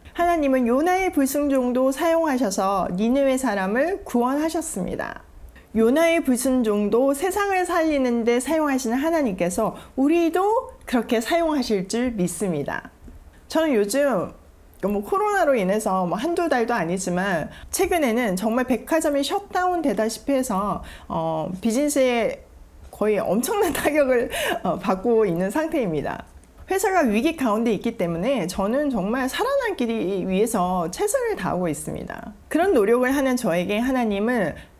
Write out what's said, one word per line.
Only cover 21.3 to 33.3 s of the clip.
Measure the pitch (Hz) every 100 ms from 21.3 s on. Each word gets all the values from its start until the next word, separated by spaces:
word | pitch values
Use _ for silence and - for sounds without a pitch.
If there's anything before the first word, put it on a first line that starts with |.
| 160 156 185
비즈니스에 | 233 226 294 294 254 240 196 - - - - - -
거의 | - 208 202
엄청난 | - 196 247 415 370
<laughs> |
타격을, | 269 320 294 269 247 247 679 539 -
어, | 185 160
받고 | 190 185 247 226 208
있는 | 165 190
상태입니다. | 294 320 320 208 151 - - - - - - -
회사가 | 381 392 370
위기 | 269 208 302 320
가운데 | 262 208 233
있기 | 208 233 226
때문에 | 170 165 214 269 170
저는 | - 196 262 294
정말 | 233 190 254 254
살아남기 | 285 466 554 466 370 240 233 170 196 180
위해서 | 185 233 220 180 185 165
최선을 | - 415 539 466 381
다하고 | 180 170 180
있습니다. | 143 - - - 50 - - -
그런 | 302 381
노력을 | 302 202 240 247
하는 | 277 269